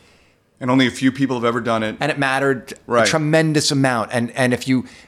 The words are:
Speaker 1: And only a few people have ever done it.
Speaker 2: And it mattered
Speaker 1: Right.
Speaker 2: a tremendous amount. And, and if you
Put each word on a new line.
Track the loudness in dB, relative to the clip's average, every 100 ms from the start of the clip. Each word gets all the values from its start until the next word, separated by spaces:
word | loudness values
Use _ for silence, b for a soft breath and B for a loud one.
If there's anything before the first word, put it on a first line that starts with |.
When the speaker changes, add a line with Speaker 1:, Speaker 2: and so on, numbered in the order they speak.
| b b b b _ _
Speaker 1:
And | 0
only | 2 2
a |
few | 2 -2
people | 0 -2 0
have |
ever | -2 -2
done | -2 -2
it. | -2 -4
Speaker 2:
And | -4
it | -2
mattered | -2 0 0 -2 -4 -18 -2
Speaker 1:
Right. | 2 2
Speaker 2:
a |
tremendous | 2 2 2 2 2 0
amount. | 2 2 0 -2
And, | -2 -2
and | 0 0
if | 0 0
you | -2 -2 B